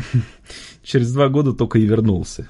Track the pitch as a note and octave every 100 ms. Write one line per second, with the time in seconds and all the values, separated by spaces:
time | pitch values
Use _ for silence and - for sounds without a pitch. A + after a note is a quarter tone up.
0 | - B2 - - - - - - - C3+
1 | A#2+ C3+ C#3 C#3+ C#3 A2 A#2 A2+ G#2+ A2+
2 | G#2+ F2+ - - -